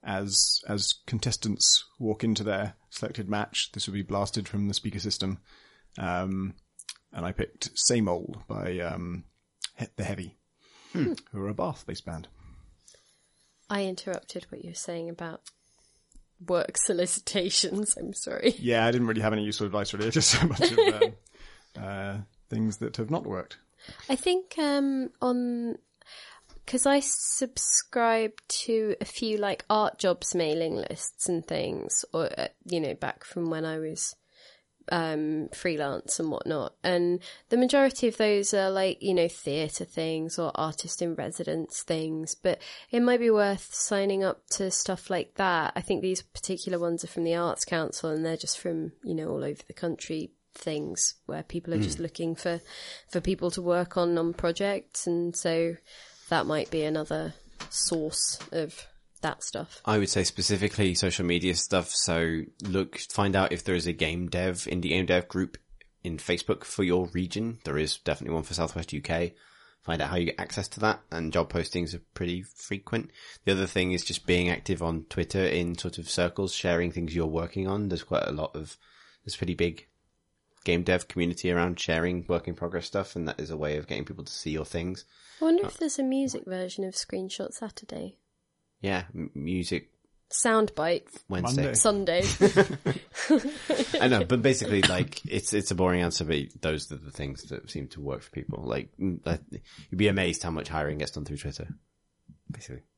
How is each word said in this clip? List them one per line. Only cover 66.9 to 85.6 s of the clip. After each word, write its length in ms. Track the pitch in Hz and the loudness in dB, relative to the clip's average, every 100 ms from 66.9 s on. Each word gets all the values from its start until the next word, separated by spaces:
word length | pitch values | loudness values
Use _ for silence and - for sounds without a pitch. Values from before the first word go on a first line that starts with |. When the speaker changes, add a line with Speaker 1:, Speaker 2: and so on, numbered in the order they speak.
| 90 90 | 4 2
Speaker 2:
region. 540 | 90 90 98 113 117 | -2 -2 -2 -4 -4
There 140 | - 71 | -4 -2
is 180 | 78 - | 0 -2
definitely 360 | - 76 - | -2 -4 -2
one 80 | 80 | -4
for 100 | 76 | -2
Southwest 400 | 85 80 85 82 | -2 -2 -4 -6
U 80 | 73 | -8
K. 340 | - 82 87 - - - - _ | -4 -2 -2 -6 -20 -20 -20 _
Find 180 | - 82 | -4 -2
out 80 | 73 | 0
how 60 | 90 | 0
you 100 | 85 | 0
get 120 | - | -2
access 280 | 90 - 98 | -6 -6 -6
to 120 | - | 0
that, 200 | 107 - _ | 0 0 _
and 220 | 82 80 | -6 -2
job 180 | 85 82 | 0 0
postings 440 | 85 80 90 85 | -2 -2 -4 -4
are 80 | 85 - | -6 -12
pretty 280 | - 87 87 | -6 -4 -4
frequent. 680 | 92 - - 98 - 113 - - - - - | -8 -16 -10 -8 -4 -6 -6 -14 -20 -6 0
The 60 | |
other 140 | 95 95 | 2 2
thing 260 | - 90 | 2 2
is 120 | 90 | 0
just 220 | - - - | -2 -6 2
being 240 | 87 87 | 4 4
active 320 | 90 - 87 | 0 -2 0
on 220 | 85 82 | 0 -2
Twitter 400 | 78 - 85 98 92 | -4 -4 -2 2 2
in 320 | 87 87 85 | 2 0 -2
sort 180 | 90 - | -6 -8
of 120 | 82 | -4
circles, 420 | - 87 - 95 | 2 2 2 -2
sharing 400 | - 92 85 87 | 0 2 2 2
things 220 | 82 85 | -2 -2
you're 120 | 85 80 | 0 0
working 400 | 80 85 95 95 | 0 -2 -2 -2
on. 220 | 101 101 | 0 0
There's 140 | 87 | -2
quite 240 | - 80 - | 0 0 0
a 60 | |
lot 220 | 76 78 | -2 -4
of, 220 | 78 76 - _ - - _ | -6 -12 -16 _ -20 -20 _
there's 120 | - - | -12 -6
a 20 | |
pretty 160 | 87 | -4
big 320 | 87 87 82 - _ _ _ _ _ _ _ | 0 0 -2 -16 _ _ _ _ _ _ _
game 180 | - 85 | 0 2
dev 240 | 87 90 - | 4 2 2
community 420 | - 87 87 90 | 0 0 0 2
around 280 | 87 90 87 | 4 2 0
sharing 440 | - 80 87 90 85 | 0 2 2 0 0
work 180 | 85 - | -2 0
in 60 | |
progress 320 | 85 85 87 85 | -6 -4 -4 -4
stuff, 280 | 101 92 87 | -4 -4 -4
and 100 | 78 | -4
that 120 | - | -4
is 100 | 76 | -6
a 60 | 78 | -4
way 200 | 76 76 | -2 -2
of 100 | 76 | -4
getting 180 | - | -6
people 200 | 78 - | -6 -10
to 80 | 71 | -10
see 180 | - - | -8 -4
your 140 | 78 | -4
things. 400 | 76 85 87 92 - _ - - | -4 -4 -4 -6 -14 _ -20 -2
Speaker 3:
I 40 | |
wonder 200 | 320 349 | 4 4